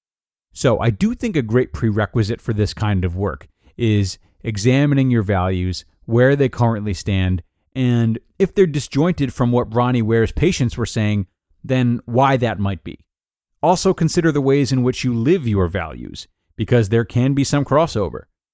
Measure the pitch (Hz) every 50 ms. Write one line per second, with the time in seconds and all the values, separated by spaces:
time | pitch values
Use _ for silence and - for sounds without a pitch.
0 | _ _ _ _ _ _ _ _ _ _ _ - - 135 117 - 92 120 110 98
1 | 165 214 240 - - 240 190 165 120 107 107 123 127 - - - - 113 104 107
2 | 107 - - 123 107 98 120 - - - 113 104 107 95 - - 113 107 104 95
3 | 90 90 85 92 101 98 78 - - - _ _ _ _ _ - 120 113 107 104
4 | 101 92 - - _ _ _ _ _ 113 110 104 95 120 127 139 143 147 143 139
5 | 135 131 123 117 104 95 104 92 90 92 95 92 90 92 90 - - _ _ _
6 | _ - 113 117 123 131 143 143 139 127 - - 123 117 113 107 104 107 98 -
7 | - - 101 95 95 92 92 90 - _ _ _ _ _ _ 131 131 123 120 120
8 | 117 113 110 113 - _ _ _ 196 180 - - 190 170 139 147 - - - 135
9 | 151 180 175 - 147 127 - - 127 120 120 123 120 107 110 120 120 123 123 123
10 | 113 107 113 113 113 104 - - 139 175 190 - 147 120 - - 117 - - 120
11 | 107 104 104 104 98 - _ _ _ _ _ _ _ - 131 127 127 120 120 117
12 | - - 120 123 135 135 135 127 120 113 107 92 101 98 98 90 - - - -
13 | _ _ _ _ _ _ _ _ _ _ _ _ - 156 185 175 - 190 185 -
14 | 170 160 - 175 165 165 151 147 135 135 139 143 143 110 135 131 123 123 127 -
15 | - 127 120 117 113 135 180 196 143 117 104 98 92 85 87 98 85 78 67 60
16 | 62 - - - - _ _ _ _ _ _ - 113 - 127 120 113 95 110 117
17 | 117 - - 120 120 135 143 139 139 - - 139 - - - 147 165 156 - 117
18 | 98 80 57 - - _ _ _ _ _